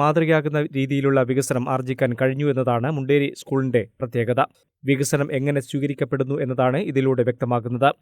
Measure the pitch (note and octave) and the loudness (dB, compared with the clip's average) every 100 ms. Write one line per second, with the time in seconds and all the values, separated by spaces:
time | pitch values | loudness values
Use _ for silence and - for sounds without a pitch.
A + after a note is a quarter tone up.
0 | D3 D#3 D#3+ D#3 D3 D3 D3+ C3+ C3+ C#3 | 2 2 2 2 2 -2 -2 -2 -2 0
1 | C#3 C3+ B2 C3 C3+ B2+ C3+ C3 B2+ C3 | 2 2 2 0 0 -2 -2 -2 -4 -2
2 | C3 A#2 C3 C3+ D3 C3 B2+ A#2+ B2+ D3+ | -2 2 0 2 0 0 0 0 -2 -2
3 | C3 C#3+ C#3+ - - C3+ C3 A#2+ G2 - | 2 2 2 -4 -4 -2 2 0 -2 -6
4 | B2+ A#2+ A2+ B2 - _ _ _ C3 C3+ | -6 -2 0 0 -2 _ _ _ 0 0
5 | C#3 D3 C#3+ C#3 C#3+ C#3+ B2 C#3+ C#3 C#3 | 2 0 0 -2 0 -2 -2 -4 -4 -4
6 | C3+ C#3 C3 C#3+ C3+ B2+ B2+ C3+ G3 C3+ | -4 -2 -2 -2 -2 0 2 0 0 0
7 | C3 B2+ B2 B2 A#2+ A#2+ A#2 A#2+ C#3 - | 2 2 0 -2 -2 -2 -2 0 2 0